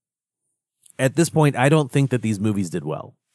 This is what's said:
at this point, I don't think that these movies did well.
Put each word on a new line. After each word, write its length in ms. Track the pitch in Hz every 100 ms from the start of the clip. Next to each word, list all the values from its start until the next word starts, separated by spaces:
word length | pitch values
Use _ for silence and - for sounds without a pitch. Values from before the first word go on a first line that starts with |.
| _ _ _ _ _ _ _ _ _ -
at 160 | 131 160
this 140 | 170
point, 260 | 160 147 120
I 120 | 139
don't 200 | 156 135
think 200 | 143 139
that 100 | 123
these 160 | 113 101
movies 280 | 107 101 87
did 160 | 85
well. 300 | 73 73 - _ _